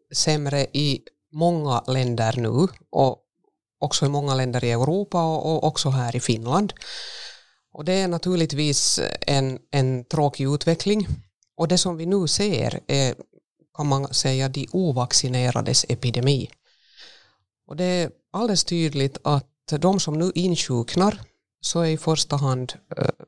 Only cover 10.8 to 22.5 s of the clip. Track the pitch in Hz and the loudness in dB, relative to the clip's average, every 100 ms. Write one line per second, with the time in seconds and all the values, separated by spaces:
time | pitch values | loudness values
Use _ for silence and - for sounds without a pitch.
10.8 | 196 214 190 - - _ _ - 160 180 | 2 0 0 -4 -8 _ _ -2 2 2
11.8 | 185 165 165 196 160 - 208 156 123 - | 0 -2 0 0 2 0 0 0 -2 -4
12.8 | - 139 127 - - _ _ _ _ - | -2 0 0 -2 -12 _ _ _ _ -4
13.8 | 147 135 139 - 135 131 135 139 131 185 | 0 0 0 -2 0 0 -2 -4 -4 0
14.8 | 175 123 123 - 131 127 123 117 120 123 | 0 0 0 0 0 0 0 0 0 0
15.8 | - 120 123 120 131 135 - - _ _ | 0 -2 -2 0 2 0 -2 -14 _ _
16.8 | _ - - - _ _ _ _ - 151 | _ -20 -20 -20 _ _ _ _ -12 -4
17.8 | 180 180 165 - _ 190 233 185 - 170 | 0 0 -2 -8 _ -4 0 0 0 0
18.8 | 160 143 135 - - 143 - _ - 151 | 0 0 -2 -2 0 0 -2 _ -6 0
19.8 | 180 190 - 156 180 165 185 170 - 123 | 2 2 0 -2 0 0 0 0 0 -2
20.8 | 113 180 202 202 - _ _ _ - 170 | 0 2 2 0 -8 _ _ _ -4 0
21.8 | 160 160 160 156 - 143 139 | 0 0 0 0 0 0 0